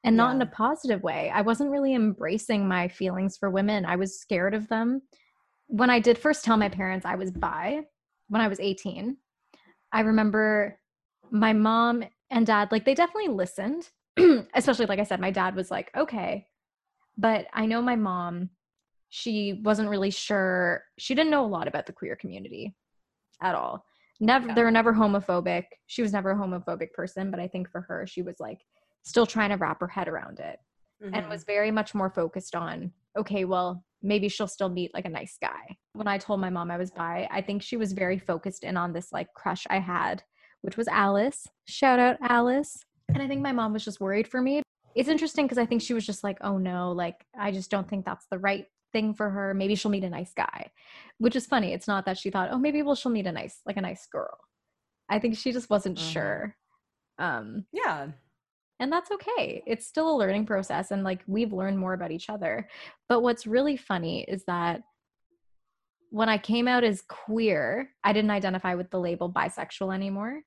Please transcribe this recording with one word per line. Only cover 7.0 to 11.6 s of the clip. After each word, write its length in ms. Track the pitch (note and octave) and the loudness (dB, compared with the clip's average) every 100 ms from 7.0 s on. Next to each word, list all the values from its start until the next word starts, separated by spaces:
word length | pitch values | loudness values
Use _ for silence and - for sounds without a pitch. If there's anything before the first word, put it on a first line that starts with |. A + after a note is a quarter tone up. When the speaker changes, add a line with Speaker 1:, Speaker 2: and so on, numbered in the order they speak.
| F3+ | -4
Speaker 1:
I 100 | F#3 | -4
was 140 | F#3+ | -4
bi, 540 | F3+ E3+ D#3 F3+ D4 D4+ _ _ _ _ | -4 -4 -2 -2 -4 -6 _ _ _ _
when 120 | G#3+ | 0
I 80 | A3+ | 2
was 120 | G3 | 0
eighteen, 580 | G3 F#3+ G3 F3 G#3+ C#4 _ _ _ - _ _ _ | -2 -2 -6 -8 -8 -8 _ _ _ -20 _ _ _
I 80 | A3 | 2
remember 760 | A3 A3 G#3+ G#3+ G#3+ G#3+ G3+ G3+ _ _ _ _ - | 4 4 4 4 4 4 0 -4 _ _ _ _ -4
my 220 | G#3+ A3 | 2 4
mom 520 | A3 | 6